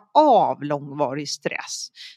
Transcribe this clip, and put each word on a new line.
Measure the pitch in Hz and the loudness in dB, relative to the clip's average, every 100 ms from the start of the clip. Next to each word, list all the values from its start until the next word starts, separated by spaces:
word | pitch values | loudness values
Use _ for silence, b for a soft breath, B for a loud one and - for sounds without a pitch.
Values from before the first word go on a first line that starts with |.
| - | 2
av | 294 302 214 135 135 | 4 6 6 4 -2
långvarig | 147 147 143 139 135 143 143 | -4 -6 -6 -4 -4 -4 -8
stress | - - - - - - B B | -8 -8 -10 -12 -12 -14 B B